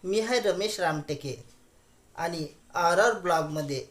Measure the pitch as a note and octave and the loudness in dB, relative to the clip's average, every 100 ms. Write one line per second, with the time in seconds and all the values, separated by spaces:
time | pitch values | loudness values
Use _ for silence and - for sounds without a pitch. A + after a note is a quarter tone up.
0 | F#3 G#3 A3 B3 G#3 F3+ G#3+ G#3 F3 D#3 | 0 0 2 0 2 0 -2 -2 -2 -2
1 | D3 D3 C#3+ A#2+ - - _ _ _ _ | -4 -8 -6 -10 -14 -20 _ _ _ _
2 | _ - E3+ E3+ D3+ - _ - E3+ F3 | _ -6 -6 -4 -8 -10 _ 2 4 6
3 | A#3 G#3+ F3+ E3 D3+ D#3 C#3+ C3+ - | 4 4 0 0 0 -4 -4 -6 -6